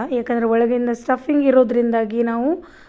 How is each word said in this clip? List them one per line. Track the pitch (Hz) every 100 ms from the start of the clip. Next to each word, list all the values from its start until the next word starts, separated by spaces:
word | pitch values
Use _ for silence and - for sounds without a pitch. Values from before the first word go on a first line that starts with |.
| 240
ಯಾಕಂದ್ರೆ | 247 233 240 226
ಒಳಗಿಂದ | 226 233 247 240
ಸ್ಟಫಿಂಗ್ | 233 - 254 - 294 277
ಇರೋದ್ರಿಂದಾಗಿ | 254 233 240 233 226 214 233
ನಾವು | 233 233 262 359 - -